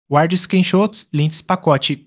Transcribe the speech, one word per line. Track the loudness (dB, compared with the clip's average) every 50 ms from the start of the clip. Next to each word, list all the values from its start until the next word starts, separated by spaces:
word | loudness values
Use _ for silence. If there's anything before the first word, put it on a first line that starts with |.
| _ 0
Guarde | 2 2 2 2 0
screenshots, | -2 -2 0 0 0 2 2 2 0 0 0 -2 -8 -10 -6 -4
links, | -2 -2 -2 -2 -6
pacote, | -4 -4 -4 -2 2 2 2 2 0 -4 -6 -6 _